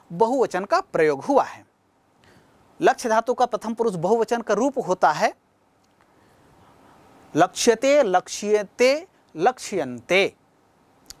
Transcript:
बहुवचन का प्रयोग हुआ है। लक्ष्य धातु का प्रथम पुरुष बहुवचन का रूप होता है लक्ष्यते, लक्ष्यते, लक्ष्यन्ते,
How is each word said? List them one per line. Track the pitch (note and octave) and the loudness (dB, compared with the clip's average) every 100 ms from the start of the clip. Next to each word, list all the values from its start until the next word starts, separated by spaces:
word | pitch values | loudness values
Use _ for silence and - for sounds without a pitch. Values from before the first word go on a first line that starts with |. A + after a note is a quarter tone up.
| - | -8
बहुवचन | E3+ A3 C4+ G3+ F#3 G3 | -2 0 0 -2 -2 -2
का | E4+ | -2
प्रयोग | - E3+ D#3 C#3 | -2 0 0 0
हुआ | B2+ C4+ | 0 0
है। | D3+ - - _ _ _ _ _ _ _ _ _ _ - | 0 -4 -20 _ _ _ _ _ _ _ _ _ _ -2
लक्ष्य | F3+ C4 A#3+ | 0 2 0
धातु | A3 A3+ | 0 0
का | A#3+ B3 | 0 -2
प्रथम | G3+ A3 | -2 -8
पुरुष | A3+ A#3 F#3 | -4 -4 -2
बहुवचन | E3+ A#3 A3 A#3 | 0 0 0 -4
का | A3+ | -2
रूप | G3+ C4+ C4+ E3+ | -2 -2 -2 -4
होता | F#3 F3 | 0 2
है | D3+ A3 - _ _ _ _ _ _ _ _ _ _ _ _ _ _ _ _ _ _ - C#3+ | 2 -2 -4 _ _ _ _ _ _ _ _ _ _ _ _ _ _ _ _ _ _ -6 0
लक्ष्यते, | F3 - - A3 C4+ D4 | 0 2 0 2 4 2
लक्ष्यते, | A#3 F3+ - - G#3 G#3 G3 - B3 D4 F#4 _ _ - | 4 0 -2 -8 -2 -2 -2 0 0 0 -6 _ _ -2
लक्ष्यन्ते, | E3 B3 - G3 C3 B2 - F#3 F#3+ - _ _ _ _ _ _ - - | -2 -2 -6 -8 -8 -8 -2 0 0 -4 _ _ _ _ _ _ -20 -20